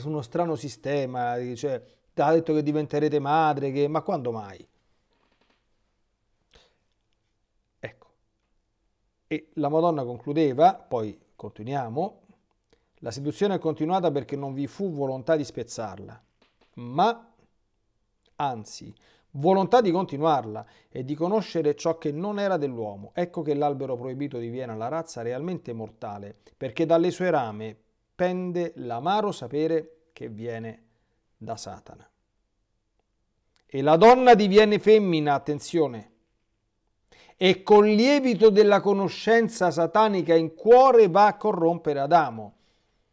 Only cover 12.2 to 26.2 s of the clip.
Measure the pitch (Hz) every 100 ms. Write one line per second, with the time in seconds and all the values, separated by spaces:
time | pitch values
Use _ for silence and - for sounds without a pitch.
12.2 | _ _ _ _ _ _ _ _ 120 131
13.2 | 143 - 202 175 160 151 156 190 170 143
14.2 | - 139 139 135 139 - 196 147 135 131
15.2 | 120 156 135 - 113 - 107 95 98 110
16.2 | _ _ _ _ _ - 120 139 214 233
17.2 | _ _ _ _ _ _ _ _ _ _
18.2 | _ - 143 117 104 - - - _ _
19.2 | _ 139 160 196 185 247 202 175 185 139
20.2 | 160 139 113 107 - _ _ 123 131 147
21.2 | 175 214 - 165 147 143 165 160 151 147
22.2 | 202 202 202 180 139 117 107 98 104 -
23.2 | 175 175 151 143 147 139 135 120 127 131
24.2 | 143 123 117 123 123 110 120 160 160 120
25.2 | 117 127 170 175 127 113 113 - 110 101